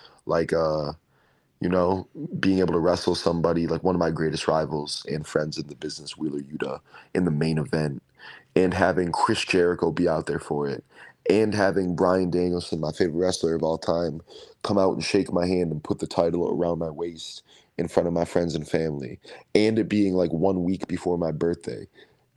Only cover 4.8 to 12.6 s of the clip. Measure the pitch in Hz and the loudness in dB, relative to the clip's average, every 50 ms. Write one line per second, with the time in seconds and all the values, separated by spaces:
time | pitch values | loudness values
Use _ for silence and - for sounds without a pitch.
4.8 | 73 73 - - - - 76 78 76 - - 78 76 78 78 82 76 73 71 - | -6 -6 -8 -10 -6 -6 -6 -6 -6 -2 -2 -2 -2 -2 -4 -8 -10 -10 -12 -12
5.8 | - 76 73 - 73 71 - - 78 76 71 73 71 69 76 73 - 67 69 73 | -12 -12 -12 -12 -14 -14 -10 -8 -6 -6 -6 -6 -8 -8 -8 -8 -6 -6 -6 -8
6.8 | - _ - - - _ - 92 90 87 78 73 80 80 80 78 73 - - 80 | -12 _ -20 -20 -14 _ -2 0 2 2 2 0 0 0 0 -2 -2 -2 -2 -2
7.8 | 78 73 69 - - _ _ _ - - - - - _ _ - 92 90 87 92 | -2 -2 -4 -6 -12 _ _ _ -20 -20 -20 -20 -20 _ _ 2 2 4 4 4
8.8 | 92 90 87 87 90 87 78 - - - 110 - - - - 92 87 87 90 82 | 2 4 4 2 0 0 0 0 2 2 2 0 0 2 4 4 4 4 4 2
9.8 | 87 85 80 82 87 85 80 78 80 - 73 80 - - 78 73 71 69 69 - | 0 0 2 2 2 2 2 0 0 -2 -4 -4 -4 -4 -2 -2 -2 -2 -4 -6
10.8 | - _ _ - - - - _ - - 92 107 110 107 98 104 98 98 87 98 | -10 _ _ -20 -20 -20 -20 _ 0 2 4 4 4 2 2 2 2 2 2 2
11.8 | 92 90 87 80 95 90 92 95 92 87 85 90 90 90 87 87 | 0 0 2 2 4 4 4 4 2 2 2 0 0 0 0 -2